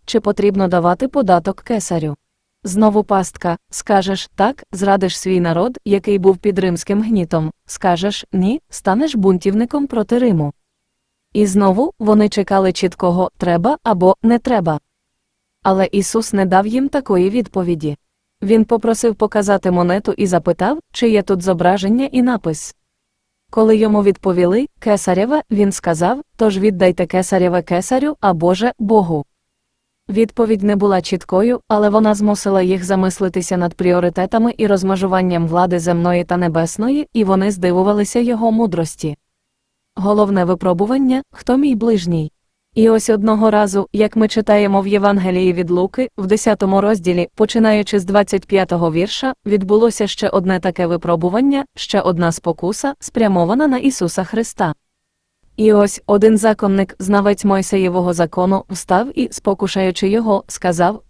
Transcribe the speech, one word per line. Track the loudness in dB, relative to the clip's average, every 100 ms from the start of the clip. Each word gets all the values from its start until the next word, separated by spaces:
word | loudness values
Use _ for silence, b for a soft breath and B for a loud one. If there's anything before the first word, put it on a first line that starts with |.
| -4
чи | -2
потрібно | -2 0 0 0 0
давати | 0 0 0 -2
податок | 0 2 2 0 -6
кесарю. | -6 -6 -4 -4 -4 -8 _ _ _ _
Знову | -4 2 2 2
пастка: | 0 0 -2 -6 -6 -6 _
«Скажеш | -10 0 0 0 -4 -6 -2
«так», | -2 -2 -10
зрадиш | -4 0 0 0 -4
свій | -2 0
народ, | 0 0 -2 -4 -2
який | -2 0 2
був | 2 2
під | 0 0
римським | -2 -2 -2 -2
гнітом, | 0 -2 0 -2 -2 -8 -16
скажеш | -4 -2 0 -2 -4 -6
«ні», | -2 0 -2 -6
станеш | -8 -2 0 0 2
бунтівником | 2 2 0 0 -2 -2 -2
проти | -4 -2 0
Риму». | 2 0 -2 -6 _ _ _ _ _ _ _
І | 0 0
знову | 2 2 2 -2 -2
вони | 2 4 4
чекали | 0 0 2 0
чіткого | 0 -4 -2 -2 0 -2 -4
«треба» | -2 0 0 -2
або | -2 2 4 4
«не | 2 0
треба». | 0 -2 0 -4 -8 _ _ _ _ _ _ _
Але | -2 0 0
Ісус | -2 -2 -2 -2
не | -2 2
дав | 2 0
їм | -2 -2
такої | -2 0 0 0
відповіді. | -2 -4 -4 -4 -4 -4 -8 _ _ _ _
Він | 2 2 2
попросив | 0 0 0 -2 0
показати | -2 0 0 0 2
монету | 2 2 0 -2
і | -2 0
запитав, | 0 0 0 -2 -2 -8
чи | -2 2
є | 2
тут | 0 -2
зображення | 0 2 2 2 0 0 0
і | 0
напис. | 0 -2 -4 -6 -10 -18 _ _ _ _ _ _ _
Коли | 0 4 4
йому | 2 2
відповіли: | 2 0 0 0 2 0 -2 _
«Кесарєве», | -2 0 0 0 0 -2 -2
він | 0 0
сказав: | -2 -2 0 0 -2 -8 -2
«Тож | 0 2
віддайте | 0 2 2 2 -2
кесарєве | -2 0 0 2 0
кесарю, | -2 -4 -2 -2 -2 -2
а | -2
Боже — | 0 0 0 -2 -2
Богу». | 0 2 2 -2 -8 _ _ _ _ _ _ _ -6
Відповідь | -2 0 0 0 0
не | 0 0
була | 2 0
чіткою, | -2 -6 -2 0 0 -2 -2
але | 0 2
вона | 4 2 2
змусила | 0 0 0 0
їх | 2 0
замислитися | -2 0 0 -2 -4 -4 -4 -2
над | -2
пріоритетами | -2 0 2 0 -2 -2 0 0 0
і | 0
розмежуванням | 0 0 -2 0 0 0 0 0
влади | 0 0 0
земної | 0 0 0 0
та | -2 -2
небесної, | 0 0 -2 -2 -2 -2 -2
і | -2
вони | 0 2 0
здивувалися | -2 0 0 2 0 0 -2
його | -2 0 0
мудрості. | 0 0 -2 -6 -6 -10 -10 _ _ _ _ _ _ _ -4
Головне | 0 2 2 0 0
випробування: | 0 -2 0 0 0 0 -2 -4
«Хто | -8 -2 0
мій | 0 0
ближній?» | 0 0 0 -4 -4 -10 _ _ _ 2
І | 4
ось | 4 2
одного | 0 2 2 2
разу, | 2 2 0 -2
як | 0 0 2
ми | 0
читаємо | 0 2 2 4 0
в | 0
Євангелії | 0 2 2 0 0 0
від | 0 0
Луки, | 0 -2 -4 -6 -4
в | -2
десятому | 0 0 0 0 2
розділі, | 2 0 0 -2 -2 -2
починаючи | -2 2 2 2 0 -2
з | 0
двадцять | 0 0 -2 0
п'ятого | 0 0 0 0
вірша, | 0 -2 -4 -6 -6 -2
відбулося | -2 2 2 2 0 -4
ще | -4 -2
одне | 0 0 -2
таке | -2 -2 -2
випробування, | -2 -2 -2 0 0 0 -2 -4 -12
ще | -4 -2
одна | 0 0 -2
спокуса, | -2 -4 -4 -4 -4 -6 -8
спрямована | -6 -2 0 2 0 0 0
на | 0
Ісуса | -2 -2 -4 -4
Христа. | -6 -4 -6 -4 -4 -4 _ _ _ _ _ _ _ 0
І | 4
ось | 4 2 -2 0
один | 4 4 4
законник, | 2 0 0 0 -2 -4
знавець | 0 2 2 0 0
Мойсеєвого | 0 0 -2 0 0 0
закону, | 0 -2 0 0 -2 -4
встав | -10 -2 -2 -2 -4
і, | -6
спокушаючи | -4 -4 -2 -2 -2 -2 -2 -2
його, | 0 0 -2 -4
сказав: | -6 -4 0 0 -2 -6